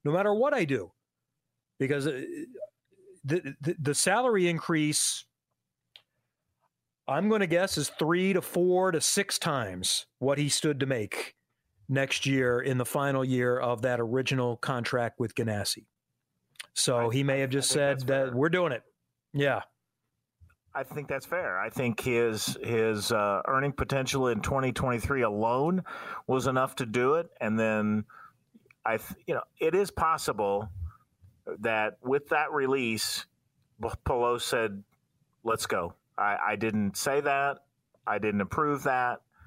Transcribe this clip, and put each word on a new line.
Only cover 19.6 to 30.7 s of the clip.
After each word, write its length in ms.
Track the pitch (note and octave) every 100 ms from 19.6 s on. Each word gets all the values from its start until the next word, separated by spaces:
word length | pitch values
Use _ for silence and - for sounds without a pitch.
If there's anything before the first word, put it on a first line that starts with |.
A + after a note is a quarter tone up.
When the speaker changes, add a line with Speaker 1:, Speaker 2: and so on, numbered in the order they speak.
| - _ _ _ _ _ _ _ - _ _
Speaker 2:
I 100 | C#3+
think 240 | C3+ D3+ C#3
that's 180 | C#3 -
fair. 340 | F3 C#3+ F#2
I 100 | G#2+
think 300 | - A#2+ G#2+
his, 560 | B2+ A#2 A#2 A2 - -
his, 480 | A2+ A#2 A2 G#2+ G2
uh, 300 | A2 G#2 G2 -
earning 240 | C3+ C#3+
potential 580 | - - C#3 C3 C#3 B2+
in 120 | G#2+
twenty 300 | - C3+ C3
twenty-three 500 | B2 C3 A#2 - C3+
alone 640 | A2+ G#2 A2+ B2+ D#3 F#3 - - - - -
was 220 | C3 C3
enough 300 | C3 C3 -
to 80 | A#2
do 280 | B2 C3 D#3+
it. 140 | E3+ -
And 200 | A2+ A2
then 460 | A2 G#2+ G#2+ G#2+ - - - _ _ - _ _ A2+
I 120 | A2+
th-, 220 | - - -
you 60 |
know, 80 | C3+ - -
it 140 | D#3+ F3+
is 140 | G3
possible 800 | - D#3+ D#3 - A2 G2+ G2+ G#2